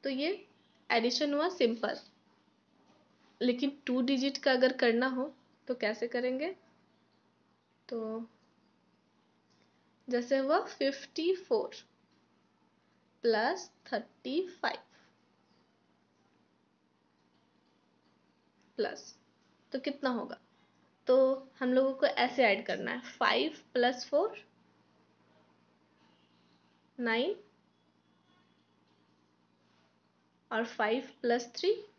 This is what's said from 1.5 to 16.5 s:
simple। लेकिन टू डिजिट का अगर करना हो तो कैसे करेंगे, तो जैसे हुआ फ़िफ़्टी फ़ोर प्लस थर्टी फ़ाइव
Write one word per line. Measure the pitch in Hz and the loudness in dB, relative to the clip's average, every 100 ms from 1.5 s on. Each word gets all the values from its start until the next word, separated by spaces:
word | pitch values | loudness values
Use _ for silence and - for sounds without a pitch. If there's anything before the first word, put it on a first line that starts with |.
simple। | 370 240 226 220 - - _ _ _ _ _ _ _ _ _ _ _ _ _ | 2 0 2 -4 -6 -12 _ _ _ _ _ _ _ _ _ _ _ _ _
लेकिन | 247 240 285 277 - | 0 2 -2 -4 -4
टू | 254 | -2
डिजिट | 254 269 269 269 | 0 0 0 0
का | - | 0
अगर | 262 262 254 | 4 2 4
करना | 247 226 254 | 2 2 0
हो | 254 285 - _ _ - | -2 -6 -8 _ _ -10
तो | 247 | -4
कैसे | 208 226 233 | -4 -4 -4
करेंगे, | 240 254 262 311 381 _ _ _ _ _ _ _ _ _ _ _ _ - | -4 -4 -4 -6 -8 _ _ _ _ _ _ _ _ _ _ _ _ -10
तो | 233 220 226 233 _ _ _ _ _ _ _ _ _ _ _ _ _ _ _ _ _ - | -8 -6 -8 -10 _ _ _ _ _ _ _ _ _ _ _ _ _ _ _ _ _ -4
जैसे | 247 240 269 | -2 2 0
हुआ | 269 339 - | 4 2 0
फ़िफ़्टी | - 269 277 - - 330 381 | -2 -2 -2 -10 -4 -2 -2
फ़ोर | - 226 - - - _ _ _ _ _ _ _ _ _ _ _ _ _ | 0 -2 -2 -10 -20 _ _ _ _ _ _ _ _ _ _ _ _ _
प्लस | 240 214 233 370 - _ - | 0 2 2 -2 -8 _ -6
थर्टी | 220 - _ 254 294 370 | -6 -6 _ -6 -4 -4
फ़ाइव | - - - - _ _ _ _ _ _ _ _ _ _ _ _ _ _ _ _ | -4 -6 -6 -14 _ _ _ _ _ _ _ _ _ _ _ _ _ _ _ _